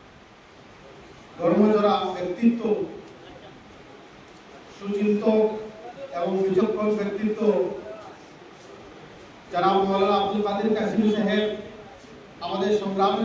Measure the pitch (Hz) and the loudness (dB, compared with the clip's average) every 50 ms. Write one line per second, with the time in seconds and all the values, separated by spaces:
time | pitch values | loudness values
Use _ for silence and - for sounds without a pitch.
0 | - - - - - - - - - - - - - - - - - - - - | -20 -20 -20 -20 -20 -20 -20 -20 -20 -20 -20 -20 -20 -20 -20 -20 -20 -20 -20 -20
1 | - - - - - - - - 170 175 185 208 214 214 214 208 202 202 190 185 | -20 -20 -20 -20 -20 -20 -10 -2 0 2 4 6 6 6 6 4 4 4 2 2
2 | - - - 180 180 180 - 240 233 233 233 - 214 214 202 - 185 160 - - | 0 -4 -6 -6 -6 -6 -2 2 4 4 4 2 0 -2 -2 -2 -2 -6 -10 -14
3 | - - - - - - - - - - - - - - - - - - - - | -18 -20 -20 -20 -20 -20 -20 -20 -20 -20 -20 -20 -20 -20 -20 -20 -20 -20 -20 -20
4 | - - - - - - - - - - - - - - - - 196 202 202 - | -20 -20 -20 -20 -20 -20 -20 -20 -20 -20 -20 -20 -20 -20 -18 -12 -8 -6 -2 0
5 | 208 208 208 208 - 226 220 214 214 214 - - - - - - - - - 185 | 2 2 2 2 2 2 4 4 4 2 0 -4 -10 -12 -14 -16 -18 -16 -16 -14
6 | - - 180 170 175 185 190 190 190 190 180 185 220 208 - 202 214 214 208 196 | -14 -10 -6 -4 -2 -2 0 0 0 2 2 2 2 2 0 0 0 0 0 -2
7 | 196 196 196 - 214 208 214 - 220 208 190 170 - - - - - - - - | -2 -4 -4 -4 -4 -4 -2 0 0 2 2 2 0 -2 -4 -8 -12 -14 -16 -16
8 | - - - - - - - - - - - - - - - - - - - - | -16 -18 -20 -20 -20 -20 -20 -20 -20 -20 -20 -20 -20 -20 -20 -20 -20 -20 -20 -20
9 | - - - - - - - - - - 190 175 185 190 196 196 196 196 196 196 | -20 -20 -20 -20 -20 -20 -20 -20 -16 -6 -2 0 2 2 4 2 2 2 2 2
10 | 196 202 202 196 196 202 208 208 208 202 208 214 214 220 214 214 208 190 190 214 | 2 2 2 2 0 0 -2 -2 -2 -2 -2 -2 0 0 0 0 -2 0 0 2
11 | 208 208 208 - 196 196 208 214 214 214 - - - - - - - - - - | 2 2 2 2 0 0 0 0 -2 -2 -4 -8 -10 -14 -18 -18 -20 -20 -20 -20
12 | - - - - - - - - - - 190 190 190 208 208 202 196 196 190 190 | -20 -20 -20 -20 -20 -20 -16 -12 -8 -8 -4 -2 0 0 0 0 0 -2 0 0
13 | 196 202 214 214 | 0 2 2 0